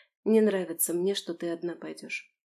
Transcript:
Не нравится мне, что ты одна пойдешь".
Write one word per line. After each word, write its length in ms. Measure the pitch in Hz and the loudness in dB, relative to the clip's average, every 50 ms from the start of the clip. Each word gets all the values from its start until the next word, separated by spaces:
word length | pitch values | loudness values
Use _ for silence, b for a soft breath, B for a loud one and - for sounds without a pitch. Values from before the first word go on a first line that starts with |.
| b b b _ _ | b b b _ _
Не 160 | 208 220 220 | 4 6 6
нравится 520 | 220 208 190 190 180 165 165 165 - - 165 | 6 6 4 2 -2 -4 -2 -2 -2 0 0
мне, 220 | 175 180 196 202 | 0 0 0 0
что 180 | 196 - - 170 | -2 -4 -6 -6
ты 160 | - 175 170 | -4 -4 -4
одна 260 | 170 165 - 175 165 | -4 -4 -4 -6 -6
пойдешь". 580 | - - 156 156 - - - - - - _ _ _ _ _ | -6 -10 -12 -12 -12 -10 -10 -10 -10 -10 _ _ _ _ _